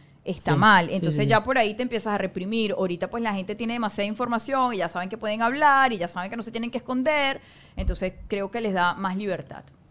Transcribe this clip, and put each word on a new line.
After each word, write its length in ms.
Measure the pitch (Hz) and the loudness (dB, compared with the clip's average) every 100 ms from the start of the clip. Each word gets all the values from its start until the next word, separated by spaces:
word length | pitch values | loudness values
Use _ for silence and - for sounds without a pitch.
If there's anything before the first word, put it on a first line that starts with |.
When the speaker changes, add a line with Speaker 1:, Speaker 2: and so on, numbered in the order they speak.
| - _ | -20 _
Speaker 1:
está 300 | - - - | -8 -6 0
Speaker 2:
Sí, 40 | 147 | 4
Speaker 1:
mal". 280 | 208 196 170 | 8 6 6
Speaker 2:
sí, 60 | 190 | 0
Speaker 1:
Entonces, 260 | 165 147 | 0 2
Speaker 2:
sí, 40 | 139 | 4
Speaker 1:
ya 80 | 220 | 4
Speaker 2:
sí. 40 | |
Speaker 1:
por 140 | 208 262 | 4 2
ahí 160 | 214 | 2
te 100 | 214 | 0
empiezas 280 | 247 226 220 | -4 -4 -2
a 60 | 202 | -2
reprimir. 540 | 190 190 190 226 214 | -2 -4 -4 -2 0
Ahorita, 360 | 196 190 175 185 | 0 -2 -2 -6
pues, 140 | 233 | -4
la 100 | 226 | -2
gente 200 | 196 190 | -4 -6
tiene 200 | 208 226 | -6 -4
demasiada 340 | 240 220 202 202 | -2 -4 -2 -4
información 640 | 220 240 233 247 269 254 | -2 -2 -2 0 0 2
y 40 | 233 | 0
ya 100 | 170 | -4
saben 200 | 180 185 | -4 -6
que 80 | 220 | -6
pueden 240 | 220 214 | -4 0
hablar 520 | 233 269 302 269 262 | 0 4 6 6 4
y 60 | 214 | 2
ya 100 | 170 | -4
saben 200 | 180 190 | -4 -6
que 80 | 233 | -6
no 60 | |
se 80 | 226 | -8
tienen 220 | 226 233 | -6 -4
que 60 | 240 | -6
esconder. 640 | - 254 262 302 277 269 - - - - | -4 -2 2 2 2 -2 -8 -20 -18 -6
Entonces, 380 | - 180 185 - - | -4 -2 -4 -6 -6
creo 240 | 202 196 | -4 -4
que 100 | 240 | -4
les 140 | 226 | -2
da 200 | 185 175 | 2 0
más 220 | 175 190 190 | 0 -2 -2
libertad. 460 | 208 175 - - - _ _ | -2 -4 -6 -14 -18 _ _